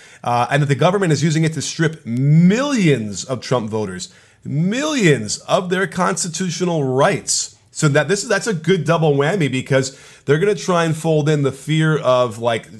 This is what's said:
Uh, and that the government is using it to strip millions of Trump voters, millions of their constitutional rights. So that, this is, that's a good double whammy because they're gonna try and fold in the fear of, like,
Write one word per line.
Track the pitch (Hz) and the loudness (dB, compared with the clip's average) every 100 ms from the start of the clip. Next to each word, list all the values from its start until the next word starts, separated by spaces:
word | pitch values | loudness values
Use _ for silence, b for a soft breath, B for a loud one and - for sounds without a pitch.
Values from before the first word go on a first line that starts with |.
| B B | B B
Uh, | 117 120 123 | -2 -2 0
and | 143 | 0
that | 147 | 0
the | |
government | 131 165 202 180 | 2 2 2 0
is | 147 | 2
using | 170 156 | 0 0
it | 160 | 0
to | 156 | -2
strip | - - 160 160 | -8 -2 -2 -2
millions | 110 120 139 156 175 220 285 262 170 127 107 95 | -6 0 4 6 6 4 2 2 2 2 -2 -10
of | - 123 | -8 -8
Trump | - 123 107 | -2 -2 -2
voters, | 110 101 92 - b b b | -4 -6 -8 -12 b b b
millions | 127 139 180 240 302 285 180 127 104 - | -6 -2 -2 -2 -2 2 2 2 -2 -8
of | - 165 185 | -2 -2 0
their | 185 190 | -2 -2
constitutional | 180 180 180 185 156 185 - 180 165 | -2 -2 -2 -6 -4 -6 -4 -2 -2
rights. | 135 127 170 135 - - - - _ | 0 2 2 0 -4 -6 -6 -14 _
So | - 151 | -2 2
that, | 143 143 | 2 2
this | 196 | -2
is, | 247 | 0
that's | 196 240 | -2 0
a | |
good | 170 165 190 | -4 0 0
double | 139 165 156 | 2 2 2
whammy | 139 143 196 139 | 2 0 0 -2
because | 127 - 135 135 B B B - | -2 0 0 0 B B B 0
they're | 151 | 2
gonna | 202 | 2
try | 208 - 175 | 0 0 0
and | 165 | 0
fold | 156 165 156 147 | -2 0 0 2
in | 151 | 0
the | 135 | 0
fear | 135 - 156 160 156 | -4 -2 0 2 0
of, | 117 127 123 110 | 2 2 0 -2
like, | 117 117 - | -4 -4 -6